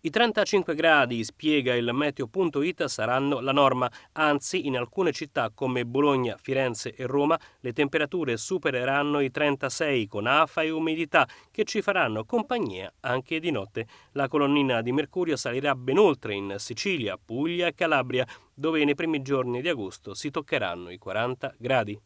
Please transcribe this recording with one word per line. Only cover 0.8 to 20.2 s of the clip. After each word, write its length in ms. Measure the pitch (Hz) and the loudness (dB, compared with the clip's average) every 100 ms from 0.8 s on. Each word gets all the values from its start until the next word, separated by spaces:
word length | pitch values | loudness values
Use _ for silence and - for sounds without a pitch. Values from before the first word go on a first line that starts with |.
| 165 151 123 120 107 | 6 6 4 0 -4
spiega 500 | - 156 151 123 123 | -4 0 2 2 0
il 140 | 120 | 0
meteo 360 | 120 147 143 120 | 0 -2 -2 -6
punto 340 | 190 175 143 | -2 -2 0
it, 240 | 156 - 147 | -4 -4 -6
saranno 560 | - 110 127 139 139 | -2 0 0 0 -2
la 100 | 131 | 0
norma, 400 | 139 139 127 123 - - | 4 4 4 -2 -4 -16
anzi 520 | - 151 147 - 185 139 | 0 2 2 0 -2 -2
in 120 | 127 | -2
alcune 340 | 120 - 180 | -4 -2 -2
città 400 | 143 151 - 113 | -2 -6 -2 -4
come 320 | - 131 127 120 | -2 -2 -2 -2
Bologna, 520 | 127 147 135 123 101 | 2 4 4 0 -4
Firenze 560 | - 131 131 113 123 - | -4 0 0 -2 -8 -8
e 100 | 127 | -4
Roma 320 | 135 151 165 - _ | 0 2 0 -2 _
le 140 | 127 | -8
temperature 640 | 117 143 160 147 185 147 113 | -2 0 0 -2 -2 -2 -2
supereranno 840 | - 185 151 127 127 139 147 147 | -2 -2 -2 -2 0 0 2 2
i 100 | 139 | 0
trentasei 760 | 139 147 139 135 - 156 135 104 | 2 0 0 -2 -2 0 0 0
con 180 | 107 110 | -2 2
afa 360 | 143 156 - | 4 4 0
e 80 | 160 | -2
umidità 580 | 160 160 160 160 170 131 - _ | -2 -2 -2 2 2 2 -2 _
che 140 | - 208 | -4 -2
ci 160 | 220 | -2
faranno 420 | 202 190 139 208 | 0 0 0 0
compagnia 680 | - 240 214 247 151 92 92 _ | -2 -2 -2 -2 -2 -6 -10 _
anche 400 | 127 127 131 160 | -4 -4 -2 -4
di 100 | 170 | -2
notte. 360 | 131 98 - 113 - _ | -4 -4 -8 -10 -14 _
La 160 | 139 135 | -4 -2
colonnina 520 | 151 143 147 139 117 | 2 4 4 4 0
di 120 | 117 | 0
mercurio 420 | 135 - - 165 139 | -2 -2 -4 -2 -2
salirà 400 | 131 123 143 131 | -2 -2 -2 -2
ben 220 | 123 147 | 0 4
oltre 360 | 208 135 110 | 4 4 -4
in 220 | 101 98 98 | -6 -6 -8
Sicilia, 580 | - 110 202 175 107 92 | -8 -6 -4 -2 -4 -6
Puglia 500 | _ 117 156 175 175 | _ -4 -2 0 -2
e 80 | - | 0
Calabria, 500 | 170 147 127 123 127 - _ | 0 0 0 -2 -2 -8 _
dove 320 | - 151 160 147 | -4 -2 2 2
nei 100 | 143 | 2
primi 260 | 165 147 | 0 -2
giorni 400 | 135 139 123 123 | 0 0 0 -2
di 60 | 151 | -2
agosto 460 | 147 95 - - | -4 -6 -10 -12
si 180 | 98 | -8